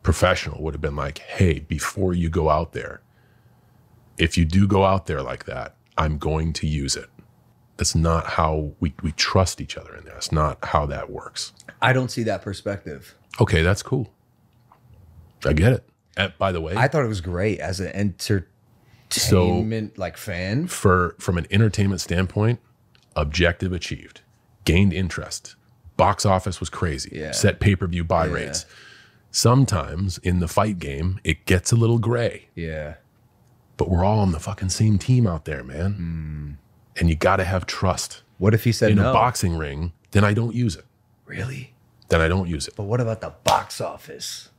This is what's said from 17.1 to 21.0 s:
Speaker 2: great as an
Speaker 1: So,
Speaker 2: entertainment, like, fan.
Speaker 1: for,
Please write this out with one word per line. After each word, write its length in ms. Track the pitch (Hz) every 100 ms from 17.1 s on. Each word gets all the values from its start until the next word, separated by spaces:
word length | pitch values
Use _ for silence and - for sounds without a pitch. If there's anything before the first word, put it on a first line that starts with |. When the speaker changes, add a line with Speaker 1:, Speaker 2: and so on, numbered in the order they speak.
| 104
Speaker 2:
great 380 | 87 87 107 98
as 220 | 78 95
an 340 | 90 92 101 85 - 101 - _ _ _ _ _ _
Speaker 1:
So, 320 | - - 92
Speaker 2:
entertainment, 560 | 90 87 110 113 107 -
like, 180 | 90 -
fan. 520 | - 87 92 117 175
Speaker 1:
for, 480 | - 101 90